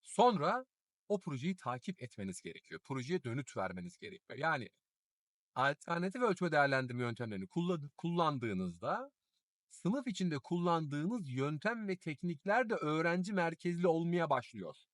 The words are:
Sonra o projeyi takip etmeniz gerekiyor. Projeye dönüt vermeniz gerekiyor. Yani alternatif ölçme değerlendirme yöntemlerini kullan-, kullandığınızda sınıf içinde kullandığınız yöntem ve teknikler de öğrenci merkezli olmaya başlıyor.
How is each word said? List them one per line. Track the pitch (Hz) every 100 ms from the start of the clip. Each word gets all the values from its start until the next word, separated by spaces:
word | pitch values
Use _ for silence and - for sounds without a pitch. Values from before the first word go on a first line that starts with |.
Sonra | - - 240 196 156 240 254 _ _ _ _
o | 202
projeyi | 175 135 151 185
takip | 123 127 - 185
etmeniz | 117 - 95 90
gerekiyor. | 85 78 _ -
Projeye | - 135 123 180
dönüt | 123 123 135 113
vermeniz | 95 92 87 -
gerekiyor. | 85 95 _ 113
Yani | 156 147 107 _ _ _ _ _ _ _ _ -
alternatif | 135 143 - 170 185 240
ölçme | 240 180 175
değerlendirme | 151 139 135 127 123
yöntemlerini | 120 117 117 98 95
kullan-, | 170 175 175 143 -
kullandığınızda | 170 170 160 139 113 92 92 85 123 208 277 _ _ _ _ _ _
sınıf | - 170 262 254
içinde | 190 185 147
kullandığınız | - 175 175 165 151 143 165 240 147
yöntem | 127 143 151 208 233 208
ve | 185
teknikler | - 147 175 156 190 220 233
de |
öğrenci | 202 151 156 170 180 185
merkezli | 196 170 165 175 170 175
olmaya | 165 170 175 160
başlıyor. | 131 - 107 85 - _